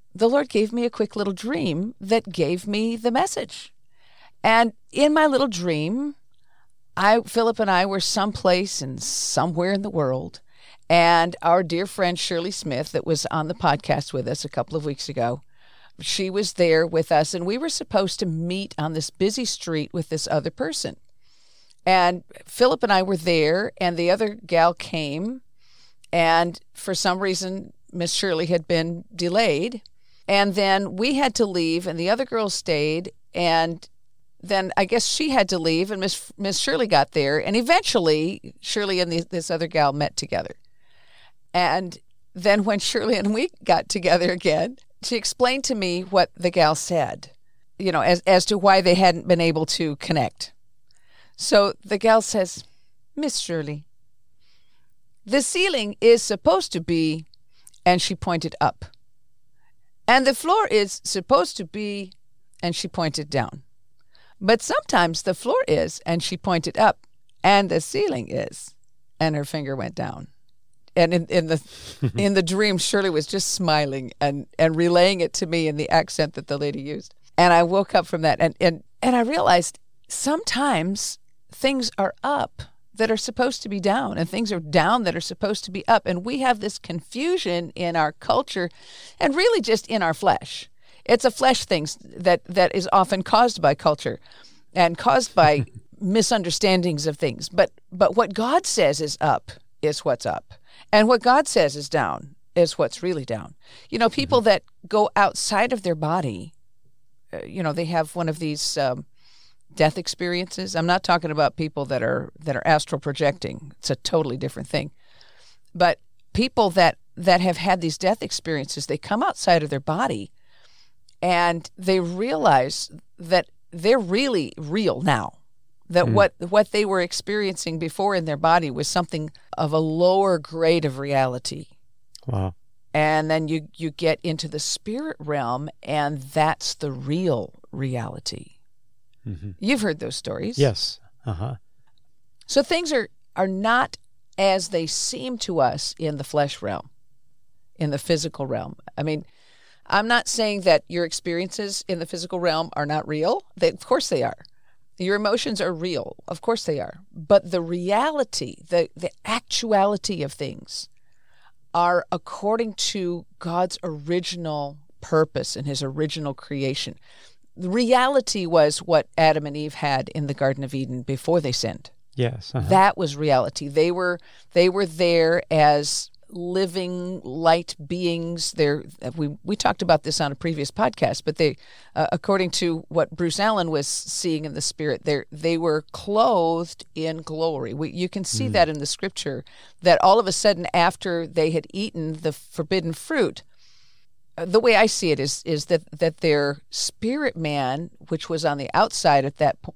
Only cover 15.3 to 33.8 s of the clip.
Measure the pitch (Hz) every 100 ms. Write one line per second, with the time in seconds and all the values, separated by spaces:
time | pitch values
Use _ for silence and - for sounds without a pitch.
15.3 | 127 - - - - - - - - 190
16.3 | 196 202 - 170 160 165 165 160 151 156
17.3 | 180 175 240 320 - - 208 196 - 180
18.3 | 160 170 190 196 - 156 160 151 - 190
19.3 | 214 233 - - 156 147 175 - 156 -
20.3 | 151 165 - 294 302 - - - - -
21.3 | _ _ _ _ _ 180 185 175 180 -
22.3 | - - - 247 262 220 190 190 185 170
23.3 | 165 151 175 214 - 180 170 170 208 214
24.3 | 214 165 165 170 175 - 165 147 151 208
25.3 | 254 - - - - - - - 170 165
26.3 | 165 170 165 - - - 185 196 185 196
27.3 | 180 185 190 - - - 180 170 - 196
28.3 | 160 165 175 160 170 165 170 - 165 175
29.3 | 196 226 143 226 247 - - - - -
30.3 | 202 202 190 196 190 196 185 247 277 269
31.3 | - 208 175 165 170 180 165 175 233 262
32.3 | 226 208 - - 151 151 160 185 - -
33.3 | 175 175 165 165 165